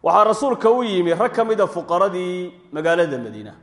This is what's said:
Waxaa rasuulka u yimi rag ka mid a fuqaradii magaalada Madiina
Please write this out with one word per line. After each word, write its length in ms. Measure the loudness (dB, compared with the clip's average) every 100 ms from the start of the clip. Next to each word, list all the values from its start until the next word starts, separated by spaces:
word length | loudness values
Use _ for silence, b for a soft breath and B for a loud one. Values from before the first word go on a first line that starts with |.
Waxaa 200 | 4 4 4
rasuulka 440 | 2 0 2 2
u 120 | 2
yimi 300 | 0 0 0
rag 180 | 0 0
ka 100 | 0 -2
mid 140 | 0
a 60 | 0
fuqaradii 840 | -2 -2 0 0 0 -6 -8 -10 -14 _
magaalada 460 | -4 0 2 0 -2
Madiina 360 | -10 -14 -16 -20